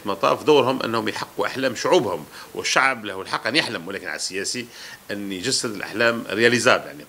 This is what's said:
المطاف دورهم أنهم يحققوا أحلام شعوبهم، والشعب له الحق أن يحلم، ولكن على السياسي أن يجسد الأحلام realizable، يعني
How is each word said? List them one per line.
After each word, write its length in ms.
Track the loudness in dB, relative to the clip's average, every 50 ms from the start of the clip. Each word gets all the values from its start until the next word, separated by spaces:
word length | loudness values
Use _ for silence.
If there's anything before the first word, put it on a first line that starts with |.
| -2
المطاف 380 | -6 -4 0 2 2 2 2 4
دورهم 380 | 6 6 6 6 4 2 0
أنهم 260 | -2 -2 -2 0 -2 -2
يحققوا 400 | -4 -4 -8 -8 -4 -2 -2 -2
أحلام 280 | -2 -2 -2 -2 -2
شعوبهم، 500 | -2 2 4 4 4 4 2 -2 -4 -6 -10 -16 -18 -18 -14 -10
والشعب 520 | -6 -4 0 2 4 4 4 2 0 -6
له 160 | -8 -8 -8
الحق 260 | -8 -6 -6 -4 -2 0
أن 80 | 0
يحلم، 320 | 0 0 0 -4 -6 -8 -8
ولكن 200 | -8 -8 -8 -8
على 80 | -8
السياسي 500 | -6 -6 -6 -4 -4 -4 -4 -6 -6 -8 -10 -14 -16 -16 -16 -16 -16 -10 -10
أن 200 | -8 -6 -6 -6
يجسد 440 | -6 -4 -4 -2 -2 -2 -2 -4 -6
الأحلام 480 | -6 -8 -6 0 2 2 2 2 0 -4 -4
realizable، 560 | 0 4 4 6 6 6 6 6 4 4 2
يعني 200 | -6 -14 -16 -12